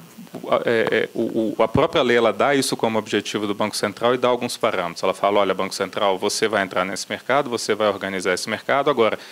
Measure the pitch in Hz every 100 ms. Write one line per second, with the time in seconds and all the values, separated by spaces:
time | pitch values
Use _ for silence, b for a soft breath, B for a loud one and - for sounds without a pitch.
0 | 165 - - - - - - 113 - 110
1 | - - 113 117 110 - 110 135 165 165
2 | 123 120 113 101 127 139 131 127 113 110
3 | 104 107 - 107 104 101 107 - 104 -
4 | 117 127 123 120 123 - 113 98 87 82
5 | 95 - 101 104 98 92 95 - 95 107
6 | 101 92 104 - 110 107 95 101 95 95
7 | - 101 - 139 131 117 - 104 107 98
8 | 98 95 92 90 - 107 - 135 143 127
9 | 107 95 B